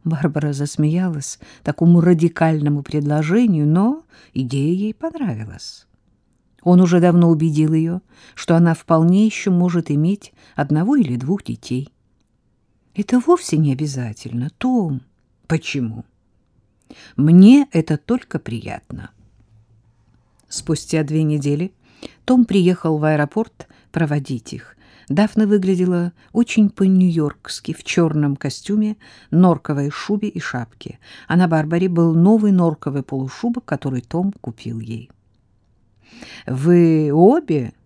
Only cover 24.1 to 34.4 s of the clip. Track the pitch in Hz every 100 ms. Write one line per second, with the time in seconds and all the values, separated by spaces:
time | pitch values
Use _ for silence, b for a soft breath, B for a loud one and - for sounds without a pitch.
24.1 | 147 135 127 - 123 - _ b b b
25.1 | 147 208 - 214 208 185 185 185 175 175
26.1 | - b - 240 - 208 - 190 190 185
27.1 | 165 147 - - - - 156 - - 170
28.1 | 151 147 139 143 - - 208 214 214 b
29.1 | b b 160 185 156 - 143 143 - -
30.1 | 202 208 175 - 127 120 _ - - B
31.1 | B B 170 180 160 151 170 185 170 165
32.1 | 160 180 220 214 185 170 156 - 139 135
33.1 | 135 131 - 233 240 - 139 143 127 -
34.1 | 165 190 -